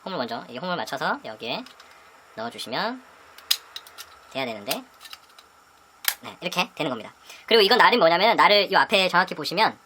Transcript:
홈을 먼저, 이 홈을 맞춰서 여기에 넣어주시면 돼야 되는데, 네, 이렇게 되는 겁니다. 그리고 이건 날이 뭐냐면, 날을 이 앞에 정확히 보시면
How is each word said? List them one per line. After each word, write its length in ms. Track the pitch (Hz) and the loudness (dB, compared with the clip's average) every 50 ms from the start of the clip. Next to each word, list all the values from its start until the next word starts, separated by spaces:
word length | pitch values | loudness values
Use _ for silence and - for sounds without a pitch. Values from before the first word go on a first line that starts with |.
| _ | _
홈을 140 | 190 190 165 | -8 -8 -6
먼저, 260 | 123 226 226 - - - | -6 -6 -8 -10 -12 -12
이 80 | 117 123 | -14 -12
홈을 180 | 156 185 180 | -8 -8 -6
맞춰서 440 | 160 110 - - 135 156 175 214 285 - | -6 -6 -8 -8 -6 -4 -4 -4 -6 -8
여기에 400 | 127 110 110 120 117 135 190 254 - - - - - - - - - _ - _ _ - | -14 -14 -12 -10 -8 -8 -8 -10 -14 -20 -20 -20 -20 -20 -20 -20 -20 _ -20 _ _ -14
넣어주시면 680 | - 110 117 - 110 - 107 117 151 185 220 254 262 - - - - - - - - - - - - - - - - - - - - - - - - _ - - | -12 -12 -12 -10 -12 -12 -8 -6 -4 -4 -4 -6 -10 -16 -20 -20 -20 -20 -20 -20 -20 -8 -8 -8 -8 -8 -18 -20 -20 -20 -20 -20 -20 -20 -20 -20 -20 _ -12 -8
돼야 100 | 131 135 | -8 -6
되는데, 380 | 123 113 107 101 110 156 240 262 - _ - - - - - _ _ _ - _ _ _ _ _ _ _ _ _ _ _ _ _ - - - | -6 -8 -12 -8 -8 -8 -8 -8 -16 _ -20 -20 -20 -20 -20 _ _ _ -20 _ _ _ _ _ _ _ _ _ _ _ _ _ -6 -6 -6
네, 180 | - 117 101 - | -12 -18 -16 -10
이렇게 280 | - 180 165 175 180 - _ | -10 -6 -4 -4 -4 -4 _
되는 140 | - 151 156 | -8 -6 -6
겁니다. 240 | 127 113 104 - - _ _ - - - - | -6 -8 -10 -16 -20 _ _ -20 -20 -20 -4
그리고 160 | - 220 233 | 2 4 4
이건 160 | 202 190 240 226 | 6 6 6 6
날이 180 | 175 180 214 | 6 6 6
뭐냐면, 400 | 247 - 165 170 170 190 226 220 | 6 4 4 4 4 4 2 4
날을 340 | 147 151 175 202 208 196 165 | 4 4 6 6 4 2 2
이 60 | 190 | 2
앞에 320 | 175 139 - - 196 190 185 | 2 2 2 2 2 2 4
정확히 280 | 180 185 185 180 185 | 2 2 2 2 -2
보시면 420 | 160 151 - 160 180 220 175 117 - _ | -8 -8 -6 -2 0 0 0 0 -4 _